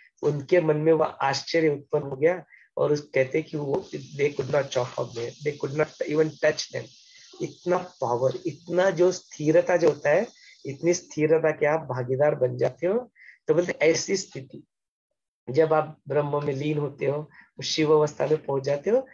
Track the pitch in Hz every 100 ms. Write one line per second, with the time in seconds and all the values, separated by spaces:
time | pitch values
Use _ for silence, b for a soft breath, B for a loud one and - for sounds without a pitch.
0 | b - 147 147 131 180 160 151 156 160
1 | 156 - 135 135 - 165 160 139 - 147
2 | 139 135 156 185 - b b - 143 147
3 | - 135 131 156 156 156 143 143 - 147
4 | 139 143 143 143 131 147 135 127 123 -
5 | 123 117 120 - 147 147 139 143 151 -
6 | - 151 156 151 156 156 - 127 123 -
7 | B B B - - - 175 180 - -
8 | 123 120 131 - - - - 170 190 156
9 | 180 180 - - 151 160 - 180 156 147
10 | 147 156 226 B B B - 131 165 170
11 | - - 151 160 156 151 147 156 143 127
12 | 123 131 147 147 127 123 139 - 170 220
13 | 247 B B B - 156 180 - 151 160
14 | - 190 - 139 127 - - _ _ _
15 | _ _ _ _ - 127 160 156 151 -
16 | - 139 147 147 143 135 147 147 143 -
17 | 143 147 151 b b - - - 151 156
18 | 151 147 143 156 - 139 135 143 165 240
19 | 269